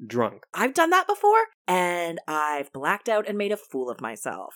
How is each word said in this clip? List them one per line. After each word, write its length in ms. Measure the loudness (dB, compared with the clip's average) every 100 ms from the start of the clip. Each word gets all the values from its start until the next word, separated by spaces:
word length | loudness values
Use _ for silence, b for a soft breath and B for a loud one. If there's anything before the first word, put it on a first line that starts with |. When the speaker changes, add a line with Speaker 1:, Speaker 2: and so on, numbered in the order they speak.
| -4
Speaker 1:
drunk. 380 | 0 0 -2 -10
Speaker 2:
I've 200 | -2 0
done 160 | 2 4
that 160 | 4 2
before, 380 | 2 4 4 2 _ 0
and 520 | 2 2 0 -4 -6 -4
I've 440 | -2 0 -2 -6
blacked 340 | -4 -2 -2 0
out 180 | 0 0
and 100 | -2
made 140 | -2
a 60 | -4
fool 320 | -4 -6 -4
of 100 | -6
myself. 540 | -8 -8 -8 -8 -12